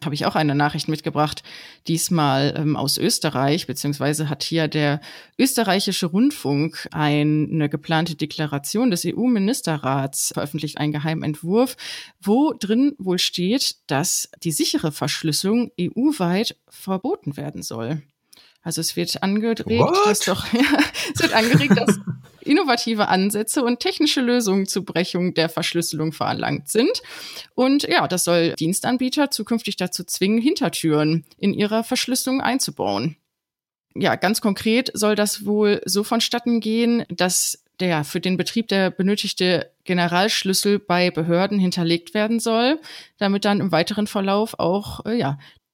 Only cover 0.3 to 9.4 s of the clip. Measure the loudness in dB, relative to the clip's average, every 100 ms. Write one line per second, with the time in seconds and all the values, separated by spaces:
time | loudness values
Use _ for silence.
0.3 | 2 2 2 0 0 -4 -4 -2 0 0
1.3 | -2 -14 -20 -20 -16 -4 -2 0 2 2
2.3 | 2 0 0 0 0 0 0 0 0 -2
3.3 | 0 0 0 -2 -6 -4 -2 -2 0 -2
4.3 | -4 -4 -2 0 0 0 0 -6 -20 -18
5.3 | 0 0 2 2 2 0 -2 0 2 2
6.3 | 0 -2 0 0 -4 -10 -2 0 2 2
7.3 | 2 0 0 -2 -4 -2 0 0 -4 -6
8.3 | -4 -4 -4 -4 0 2 0 -2 -2 0
9.3 | 2